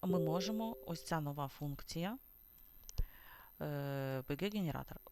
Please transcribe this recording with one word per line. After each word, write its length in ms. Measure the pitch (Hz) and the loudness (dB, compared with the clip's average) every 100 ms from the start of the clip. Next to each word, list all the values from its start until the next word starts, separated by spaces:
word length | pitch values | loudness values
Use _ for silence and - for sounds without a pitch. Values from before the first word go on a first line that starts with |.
ми 180 | 185 180 | 4 4
можемо, 580 | 160 170 190 220 226 - - | 6 4 2 0 0 -2 -4
ось 200 | 165 - | -4 0
ця 160 | 165 | 2
нова 260 | 147 143 139 | 2 0 -2
функція, 680 | - 147 143 - 165 180 254 - - - - - - - - - - - - - - | -2 -4 -4 -4 -2 -2 -2 -10 -20 -20 -20 -20 -20 -4 0 0 -2 -18 -18 -16 -4
е, 640 | 151 147 143 139 135 135 127 | -2 0 0 0 0 0 0
П 80 | 143 | 0
Г-генератор. 640 | 196 208 175 131 131 - - | 2 2 2 0 -2 -10 -10